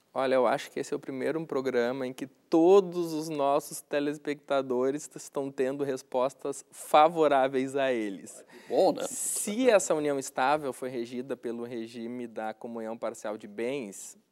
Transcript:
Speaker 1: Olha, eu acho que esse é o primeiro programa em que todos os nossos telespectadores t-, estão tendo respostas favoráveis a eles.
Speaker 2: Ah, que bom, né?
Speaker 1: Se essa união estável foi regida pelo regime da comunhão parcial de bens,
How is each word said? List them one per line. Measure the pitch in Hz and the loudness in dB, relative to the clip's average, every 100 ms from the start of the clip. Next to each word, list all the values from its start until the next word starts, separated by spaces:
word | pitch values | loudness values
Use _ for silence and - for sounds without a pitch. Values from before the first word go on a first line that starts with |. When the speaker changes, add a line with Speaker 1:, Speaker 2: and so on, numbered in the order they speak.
| _ 127 | _ -4
Speaker 1:
Olha, | 131 131 | 0 2
eu | 117 | 2
acho | 143 - | 0 -4
que | 139 | -8
esse | 139 | -6
é | 143 | -8
o | |
primeiro | - 135 127 156 | -8 -6 -4 -4
programa | 156 139 131 123 120 135 127 | -4 -4 -2 0 0 -2 -6
em | |
que | - 135 | -8 -14
todos | _ - 165 170 202 175 175 165 | _ 0 6 8 8 6 -2 -4
os | 156 160 | -4 -4
nossos | 151 139 147 - 160 | -2 2 0 -2 -12
telespectadores | - 147 147 147 147 147 - 139 135 123 131 147 - | -4 -2 -2 -4 -6 -6 -2 -2 0 0 0 -2 -8
t-, | 151 | -16
estão | - 143 139 | -10 -8 -4
tendo | 135 131 143 | -2 -2 -2
respostas | 139 131 - 131 131 - - - - | -4 -4 -4 -2 -2 -4 -8 -10 -14
favoráveis | - - 151 160 165 147 139 135 135 135 139 | -18 4 8 8 6 4 6 4 2 0 0
a | 135 | 2
eles. | 120 104 87 - - | 0 -2 -6 -12 -18
Speaker 2:
Ah, | - | -20
que | - - | -18 -2
bom, | 131 185 | 4 4
né? | - - | 2 -4
Speaker 1:
Se | - - - - 214 254 | -6 -6 -4 -4 0 4
essa | 202 - 156 | 4 4 0
união | 147 139 | 0 -2
estável | - - 131 156 139 | -4 0 2 2 -2
foi | - 127 | -6 -6
regida | 131 120 127 131 123 | -6 -6 -8 -8 -8
pelo | 120 117 | -6 -8
regime | 120 123 113 120 117 123 120 | -8 -8 -10 -10 -10 -8 -10
da | 110 110 | -8 -8
comunhão | - 120 117 110 113 | -8 -10 -8 -8 -6
parcial | 113 120 110 110 | -8 -6 -8 -8
de | 107 | -10
bens, | 104 120 143 104 92 - - _ | -6 -4 -4 -8 -12 -16 -20 _